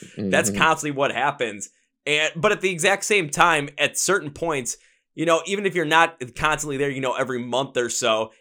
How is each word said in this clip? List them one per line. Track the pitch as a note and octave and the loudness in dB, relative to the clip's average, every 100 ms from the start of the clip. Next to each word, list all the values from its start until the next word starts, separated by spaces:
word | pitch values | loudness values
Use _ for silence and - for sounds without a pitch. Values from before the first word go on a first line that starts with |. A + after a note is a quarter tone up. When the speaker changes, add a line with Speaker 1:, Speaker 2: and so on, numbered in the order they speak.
| - - | -18 -8
Speaker 1:
that's | G2+ C3+ E3+ | -2 0 0
Speaker 2:
Mm-hmm. | G2+ | 2
Speaker 1:
constantly | D#3+ D#3+ D3+ C#3 | 2 2 -2 -2
what | C#3 | -2
happens. | A#2 C3+ - A#2 G2+ - _ _ _ - | 0 -2 -2 -6 -8 -14 _ _ _ -2
And, | D3+ D#3 E3 | 0 0 0
but | G#3+ | 0
at | G3+ | 2
the | F#3 | -2
exact | E3+ F#3+ G3 | 0 2 2
same | - G#3 D#3 | 0 0 0
time, | E3+ E3+ D#3 C#3+ - | 2 4 4 0 -2
at | C#3+ - | -2 0
certain | - F#3+ D3 | 0 0 -2
points, | D3 E3 D3 A#2+ - _ _ _ - | -6 -4 -4 -6 -10 _ _ _ -4
you | D#3+ | 2
know, | D#3+ F3 | 2 0
even | G3 G3 | -2 -2
if | |
you're | E3+ | 0
not | D3+ D#3+ E3 - B2 - | 4 4 4 0 -12 -2
constantly | D3+ D3+ D3+ C3+ | -2 -2 -4 -2
there, | C#3+ | -2
you | C3 | -2
know, | C3 | -2
every | F2 B2 B2+ | -2 -2 -4
month | B2 A#2+ C3+ C3 | -2 -2 0 -2
or | A#2+ | -2
so, | - A#2+ A2 A2 _ | 0 2 2 0 _